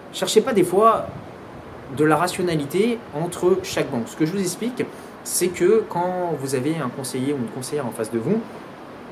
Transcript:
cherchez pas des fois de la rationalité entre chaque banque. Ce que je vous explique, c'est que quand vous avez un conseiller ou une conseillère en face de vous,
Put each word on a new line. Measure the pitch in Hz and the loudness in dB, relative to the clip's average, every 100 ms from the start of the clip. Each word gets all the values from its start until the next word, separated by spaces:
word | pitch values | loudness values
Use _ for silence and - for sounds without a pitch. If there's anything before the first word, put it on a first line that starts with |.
| - | -12
cherchez | - 185 220 | -4 2 4
pas | 254 | 4
des | 208 | 4
fois | - 180 220 196 - - - - - - - - - 123 | 4 6 6 6 0 -10 -14 -16 -16 -16 -16 -16 -10 2
de | |
la | 151 151 | 4 6
rationalité | 180 - 175 156 139 175 233 226 - | 2 0 0 0 0 2 2 0 -4
entre | 147 170 - 180 185 | -4 -4 0 2 2
chaque | - 170 139 | 0 -2 -2
banque. | 127 113 | -2 -4
Ce | - | 0
que | 160 | 0
je | |
vous | 202 | 2
explique, | 180 - 233 - - - - - | -2 -2 -4 -2 -6 -6 -16 -14
c'est | - - 180 | -6 0 0
que | - 180 220 - | 4 6 6 4
quand | 175 180 180 175 147 | -2 0 0 -2 -2
vous | 135 131 | -2 0
avez | 139 165 | 0 -2
un | 127 | -2
conseiller | 117 135 131 135 | -4 -6 -2 -2
ou | 143 | -2
une | 113 | -4
conseillère | 127 127 147 120 | -6 -4 -4 -4
en | |
face | 107 110 | -4 -2
de | 117 | 0
vous, | 123 226 - - - - - - - | 2 0 -2 -12 -16 -16 -16 -16 -16